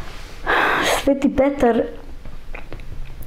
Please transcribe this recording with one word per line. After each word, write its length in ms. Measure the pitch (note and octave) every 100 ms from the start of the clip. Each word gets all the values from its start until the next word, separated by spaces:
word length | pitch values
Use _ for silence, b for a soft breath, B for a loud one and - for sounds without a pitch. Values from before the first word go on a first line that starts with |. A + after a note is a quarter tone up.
| - - - - B B B B - -
Sveti 340 | C4+ C#4 C4 G3
Petar 460 | C4+ C#4 B3 A#3 - - - - - - - - - - - - - -